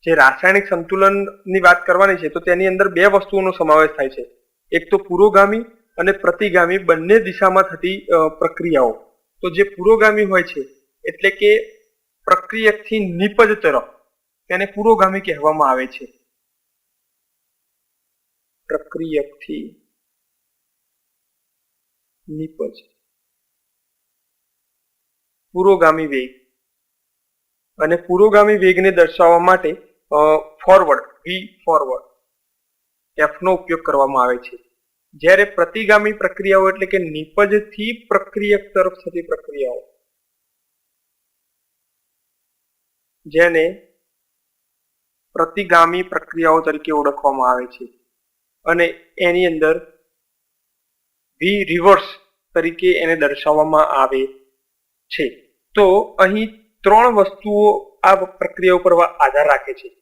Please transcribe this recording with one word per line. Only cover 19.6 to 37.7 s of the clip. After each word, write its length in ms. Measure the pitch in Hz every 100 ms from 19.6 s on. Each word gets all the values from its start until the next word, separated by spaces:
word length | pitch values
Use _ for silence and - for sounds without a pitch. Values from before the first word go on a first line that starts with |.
| - _ _ _ _ _ _ _ _ _ _ _ _ _ _ _ _ _ _ _ _ _ _ _ _ _ -
નિપજ, 440 | 156 156 160 151 - _ _ _ _ _ _ _ _ _ _ _ _ _ _ _ _ _ _ _ _ _ _ _ _ _ _ _
પુરોગામી 540 | 180 190 190 165 160 156
વેગ. 400 | 135 127 _ _ _ _ _ _ _ _ _ _ _ _ _ _ _
અને 180 | 156 170
પુરોગામી 600 | 175 180 214 208 208 208
વેગને 320 | 185 175 190
દર્શાવવા 480 | 175 165 - 170 170
માટે, 340 | 175 185 160 165 _ _ _
અ, 240 | 147 151 156
ફોરવર્ડ, 640 | 151 _ - 190 170 131
વી 640 | - _ 165 185 208 _ -
ફોરવર્ડ, 380 | 160 131 127 - _ _ _ _ _ _ _ _ _ _ -
એફ 240 | 151 -
નો 120 | 185
ઉપયોગ 280 | 180 - 165
કરવામાં 420 | 165 139 135 135
આવે 120 | 123 123
છે. 220 | - 120 _ _ _ _ _
જ્યારે 300 | 143 156 190
પ્રતિગામી 680 | 202 190 165 175 214 214 208
પ્રક્રિયાઓ 560 | 214 - - 196 190 190
એટલે 180 | 190 190
કે 120 | 190
નિપજથી 1080 | 170 151 156 - 202 208 208